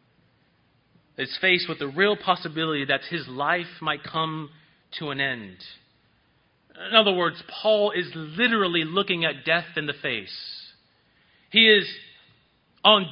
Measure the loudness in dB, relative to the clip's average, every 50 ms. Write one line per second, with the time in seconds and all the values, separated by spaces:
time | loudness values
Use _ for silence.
0 | _ _ _ _ _ _ _ _ _ _ _ _ _ _ _ _ _ _ _ _
1 | _ _ _ -10 -8 -8 -6 -2 0 2 2 2 0 -4 -6 -6 -6 -4 -2 0
2 | 2 2 0 0 0 0 0 0 -2 -6 -4 -4 -2 -2 -2 -2 0 0 -2 -2
3 | -2 -4 -8 -8 -8 -8 -6 -4 -2 0 0 0 -2 -6 -12 -6 -4 -4 -4 -4
4 | -6 -6 -4 -4 -2 -2 -4 -6 -10 -12 -16 -20 _ _ _ _ _ _ -12 -10
5 | -8 -6 -4 -2 -2 -2 -4 -6 -10 -14 -16 -18 -20 -20 -20 -20 _ _ _ _
6 | _ _ _ _ _ _ _ _ _ _ _ _ _ _ -20 -16 -6 2 4 4
7 | 4 4 4 2 2 0 -2 -4 -10 -16 -10 -2 2 2 4 4 4 2 0 -2
8 | -4 -4 -6 -10 -10 -8 -2 0 2 2 4 2 2 2 2 0 0 0 0 0
9 | 0 0 0 -2 -2 -2 -2 -2 -2 0 0 0 0 -2 -6 -4 -4 -4 -4 -6
10 | -4 -4 -4 -4 -6 -10 -14 -14 -14 -14 -16 -16 -18 -20 -20 _ _ _ _ _
11 | _ _ _ _ _ _ _ _ _ _ 4 6 8 8 8 8 6 0 -6 -14
12 | -18 -20 -20 -20 _ _ _ _ _ _ _ _ _ _ _ _ 4 6 6 6
13 | 4 2